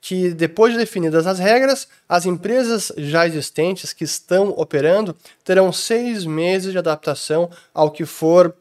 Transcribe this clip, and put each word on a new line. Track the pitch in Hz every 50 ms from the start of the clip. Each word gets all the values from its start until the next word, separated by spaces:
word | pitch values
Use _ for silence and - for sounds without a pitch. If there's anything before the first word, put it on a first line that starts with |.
que, | - - 190 185 180 180
depois | 170 160 165 160 165 - 220 240
de | 233 240
definidas | 233 220 - 190 170 160 156 165 160
as | 185 190 185
regras, | 180 202 226 247 269 269 269 262 - _ _ _ _ _
as | 170 175 170
empresas | 185 185 160 175 196 233 254 254 226 233 214 - - -
já | - 147 143 151 165 170
existentes | 170 160 156 143 - _ - 156 180 190 180 - -
que | - _
estão | 165 143 - - _ _ 175 185 196 202 -
operando | 170 156 - - 147 139 156 180 208 220 185 156 _ _ - _ _ _
terão | - 185 190 190 185
seis | 170 - - - 226 233 240 240 233 208 180
meses | 160 156 156 170 175 185 190 185 190
de | 190 185
adaptação | 170 165 151 151 - 160 143 - - - 151 160 175 170 175 - _ _ _
ao | 170 156 151
que | 147 - 165
for | 147 - - 160 160 170 180 180 170 165 _